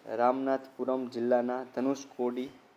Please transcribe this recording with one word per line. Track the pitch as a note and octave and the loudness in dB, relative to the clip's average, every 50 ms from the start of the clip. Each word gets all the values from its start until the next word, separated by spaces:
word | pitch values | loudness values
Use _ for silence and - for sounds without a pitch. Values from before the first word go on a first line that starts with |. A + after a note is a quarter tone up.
| - | -10
રામનાથપુરમ | - A2+ A#2 A#2+ B2+ C3 C3+ C3+ C3+ C3+ C3 C3+ - - - B2 C3 C3 C3 B2+ | -6 0 2 4 4 4 2 0 0 0 -2 -2 -8 -10 -4 -2 -2 -2 -2 -2
જિલ્લાના | A#2+ B2 A2+ A#2 B2 B2 A#2+ A#2+ B2 B2 C3 B2+ B2+ - | -4 -4 -2 2 4 4 4 4 0 -2 -4 -6 -6 -4
ધનુષકોડી | B2 B2+ C3+ C#3 C3+ C#3 - - - B2 A#2+ B2 B2+ C3 D3 - - - - - | 0 0 0 0 -2 -6 -10 -4 -2 -2 -2 -2 -4 -6 -8 -10 -16 -20 -20 -20